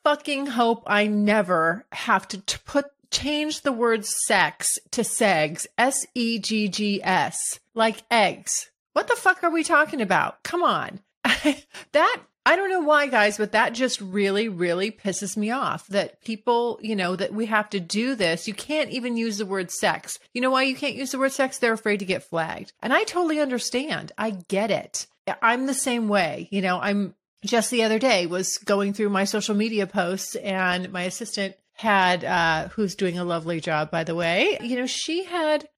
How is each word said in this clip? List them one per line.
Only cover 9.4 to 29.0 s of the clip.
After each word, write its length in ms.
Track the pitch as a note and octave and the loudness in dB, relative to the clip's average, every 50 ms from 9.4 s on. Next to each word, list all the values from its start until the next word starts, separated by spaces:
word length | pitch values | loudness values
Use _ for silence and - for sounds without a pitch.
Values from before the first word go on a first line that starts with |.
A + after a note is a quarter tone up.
| F4 | 2
are 60 | E4+ | 0
we 140 | D#4+ E4 D4+ | 0 0 0
talking 360 | - E4+ C#4+ D#4 D#4 D#4+ C4+ | 4 4 4 4 2 0 -2
about? 420 | G#3+ F#3 F#3 D3+ - - - _ | 0 2 2 2 2 0 -4 _
Come 200 | - - E4 F4+ | -8 -6 -2 2
on. 380 | E4+ C4 G3 D3+ B2 - - - _ _ _ _ - | 2 2 2 0 -2 -6 -10 -14 _ _ _ _ -2
<laughs> 160 | A#3 - - - D4+ C#4 - - _ - - - _ | 0 0 2 2 0 0 0 -4 _ -20 -20 -6 _
That, 300 | - D4 E4 A4 A#4+ - - _ _ _ - | 2 4 4 4 2 0 -6 _ _ _ 2
I 100 | C4 E4 | 2 4
don't 140 | F#4 G4 F#4+ | 4 2 0
know 100 | F#4 F4+ | 0 2
why, 280 | D4+ D4 D4+ D4 C#4+ C4+ | 4 4 4 4 4 4
guys, 280 | B3+ A3 G#3 G#3 G#3 | 4 4 4 4 2
but 160 | - G#3+ G3+ | 0 -2 0
that 220 | - G#3+ A#3 - A#3 | 2 2 2 2 0
just 260 | A#3 C4 B3 B3+ - | 0 -2 -2 -2 -4
really, 480 | G3+ F#3 F#3 G#3 G3 G3 G3 G#3 A#3 A3+ | -6 -4 -2 0 0 2 2 0 -2 -2
really 420 | F#3 E3+ F3+ F3 E3+ F3+ G3 A3 | -2 -2 0 0 0 0 -2 -4
pisses 460 | G#3+ - - G3+ F3+ - G#3 F#3 - | -4 -6 -4 -4 -4 -4 -6 -6 -4
me 140 | G#3+ G#3 A3 | -4 -2 -2
off 360 | A#3+ C#4 A3+ C#3+ - E3+ - - | -2 -2 -2 -4 -4 -6 -6 -4
that 340 | G3 G3+ E3 - - _ | -2 -2 -2 -2 -6 _
people, 560 | - - A3 G#3 - B3 A#3 A#3 A#3+ A#3 - - | -10 -10 -10 -4 0 2 2 2 2 0 -2 -4
you 160 | A3 G#3+ A3 | -4 -4 -2
know, 180 | G3 F3+ F3 F#3 | 0 0 0 -2
that 200 | F3 G3 - G3 | -2 -4 -4 -4
we 120 | G#3+ A#3 | -4 -2
have 220 | G#3+ A3 G#3+ G#3 - | 0 0 0 0 0
to 100 | G#3 G3 | -4 -6
do 340 | E3+ E3 - G#3 A#3+ C4 C#4 | -4 -4 -2 -2 -2 -2 0
this. 340 | G#3+ F#3 E3 E3 - - A3 | 0 0 0 0 -2 -4 -8
You 60 | G3+ | -10
can't 360 | - - - D4+ D#4 C#4 - | -10 -8 -4 -2 -2 -2 -2
even 280 | - C4 A#3 B3 A#3+ A3+ | -4 -6 -4 -4 -2 -2
use 180 | A3+ A3+ G3+ G3 | -2 -2 -2 -4
the 80 | A3 | -4
word 240 | F#3 G3 F#3+ F3+ F3 | -4 -4 -4 -4 -4
sex. 480 | - - A3 F#3+ - D3+ - - - - _ _ | -4 -2 0 0 0 -2 -6 -12 -14 -14 _ _
You 80 | - B3 | -4 -2
know 100 | B3+ C4 | 0 2
why 120 | C4 C4 | 2 2
you 120 | C4+ C4+ B3+ | 2 0 -2
can't 200 | C4 D4 C#4 G#3+ | -2 -4 -6 -4
use 160 | B3 C4+ C4 | -6 -6 -6
the 80 | - C4 | -2 0
word 140 | C4+ C4+ | 0 0
sex? 260 | C4 - C4+ C4 - - | 0 0 -2 -2 -2 0
They're 160 | B3+ A#3 A3 | 0 0 0
afraid 240 | A3 - G#3+ G#3 G3 | 0 0 0 -2 0
to 80 | G3+ | -2
get 180 | F3+ F#3 - - | -2 -4 -4 -4
flagged. 480 | - F3 E3 D#3+ E3 E2+ - - - - _ | -4 -4 -2 -2 -4 -6 -10 -12 -16 -14 _
And 120 | - A3+ C4+ | -2 2 2
I 100 | F#4 G#4+ | 2 2
totally 360 | - - F4 F4+ D#4 D#4 D4+ | 0 0 0 2 2 2 2
understand. 720 | D4 C4+ B3 A3+ - - - B3 C#4+ D#4 B3+ D3+ - D#3+ - | 0 0 0 -2 -2 -2 -4 -4 -2 -2 -4 -6 -6 -8 -8
I 140 | - G#3+ A3+ | -6 -4 -4
get 400 | G3+ F3+ - - F#3+ F#3+ A3 G#3+ | -4 -6 -6 -4 -2 0 0 0
it. 360 | F#3 - - - - - - - _ _ _ F#3+ - - | 0 -2 -4 -6 -10 -10 -10 -12 _ _ _ -8 -2 2
I'm 240 | A#3 A3+ A#3+ B3 C4 | 2 2 4 2 0
the 80 | C#4 C4 | -2 -2
same 340 | C4 - C4 A#3+ A#3+ A3+ G#3 | -2 -2 -2 0 0 0 2
way. 400 | G3+ G3 F3 D3+ - - E3+ - | 2 2 2 0 -2 -6 -8 -4
You 120 | F#3+ G3 | -2 0
know, 180 | F#3 F#3 F3+ E3+ | 0 0 0 0
I'm, 340 | B2 G3+ G3+ G3+ G3 F3+ - _ _ _ _ _ - | 0 0 0 0 -2 -4 -8 _ _ _ _ _ -4
just 260 | G3+ A#3+ A3+ A3 - | 0 2 2 2 2
the 140 | B3+ A#3 A3+ | 2 2 2
other 140 | A3 A3 A3 | 4 2 2
day 280 | B3+ C4 A3 F#3 F3 | 4 4 4 4 2
was 320 | E3 F3+ F#3 F#3 - - - | 0 -2 -2 -2 -2 -4 -4
going 360 | - - G3+ G3+ G3+ G3+ G3 | 0 0 2 2 2 0 -2
through 160 | G#3+ | 0